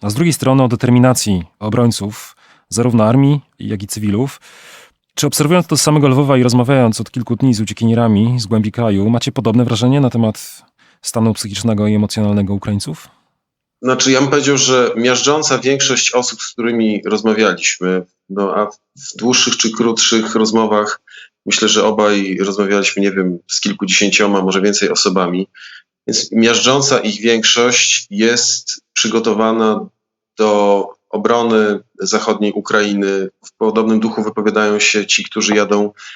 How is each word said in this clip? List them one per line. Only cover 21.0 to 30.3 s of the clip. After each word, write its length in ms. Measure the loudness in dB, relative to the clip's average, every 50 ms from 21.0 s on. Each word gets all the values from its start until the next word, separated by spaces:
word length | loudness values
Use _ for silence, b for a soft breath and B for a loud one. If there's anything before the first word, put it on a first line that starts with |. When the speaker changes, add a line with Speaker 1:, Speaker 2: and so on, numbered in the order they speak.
| B B B B B B B _ -6
Speaker 2:
myślę, 220 | -4 -2 0 0
że 180 | 2 2 2 2
obaj 520 | 2 2 2 2 2 2 0 0 -2 -2
rozmawialiśmy, 640 | -2 -2 -4 -2 -2 -2 0 0 0 0 -2 -2 0
nie 100 | -2 0
wiem, 280 | 0 0 -2 -2 -4 -6 _
z 140 | -8 -6 -4
kilkudziesięcioma, 800 | -4 -4 -4 -4 -4 -2 0 0 0 0 2 2 2 2 0 0
może 200 | 0 0 0 0
więcej 280 | 0 0 0 0 -2 -2
osobami, 580 | 0 0 0 0 0 0 -2 0 -2 -4 -4 _ B B B B B B B _ _ _ -8
więc 240 | -4 -4 -4 -4 -2
miażdżąca 680 | 0 2 2 2 2 2 2 2 2 2 2 0 0 0
ich 220 | 0 -2 -4 -2
większość 880 | 0 0 0 2 2 0 2 2 2 2 2 0 0 0 -2 -2 -4 -6
jest 720 | -2 0 2 2 2 0 0 -2 -2 -4 -6 -10 -12 -12 _ _ -4
przygotowana 960 | -4 -2 0 0 0 0 0 0 0 0 0 0 0 0 0 0 -2 -6 -12 _ _ _ _ _ _ _ _